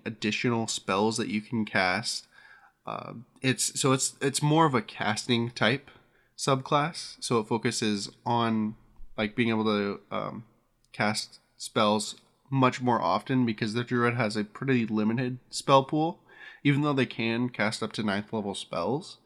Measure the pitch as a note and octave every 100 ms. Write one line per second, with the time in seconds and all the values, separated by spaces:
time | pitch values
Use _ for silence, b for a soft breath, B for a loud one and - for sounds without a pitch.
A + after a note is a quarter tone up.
0 | - A2+ G#2+ - B2+ A#2 A2 - - G2
1 | G#2+ A2+ A2 G#2+ G#2 A#2 G#2+ G#2 F#2 F#2+
2 | B2+ - - B B B B _ - -
3 | - A2+ - _ C3+ B2 - - C#3 C3
4 | - - C#3+ - D3 D#3 D#3+ B2+ G#2+ -
5 | G#2 G#2 - A#2+ A#2 - A2 C#3 - -
6 | b b b - - C3+ B2+ D3 D3+ -
7 | - - - A#2+ G#2+ A#2 B2 A2+ A2 G2+
8 | G2 - A2+ A#2 A2+ A2 G#2+ - _ -
9 | - - G#2+ G#2 A#2 A2+ A2 G#2 G2+ G2
10 | - G2+ G#2 - B2 _ _ _ _ -
11 | G#2+ G#2+ - - _ - - A#2+ G#2+ G#2+
12 | G#2 - _ _ - C3+ B2+ B2 B2 A2+
13 | E2+ G2 - C3 A#2+ G#2+ A2+ A2+ A#2+ B2
14 | A#2+ A#2+ A2 G#2+ G#2 - C3+ B2+ A2 G#2+
15 | G#2+ A#2 B2+ B2+ - - - C3+ C3+ D3+
16 | D#3+ G3 _ B B B C#3+ C#3+ D3 C3+
17 | A#2 - A2+ A#2 B2 B2 G#2+ A2 G#2+ -
18 | G#2+ G2 G2+ A2+ G2+ F#2+ - - F2 C#3
19 | - -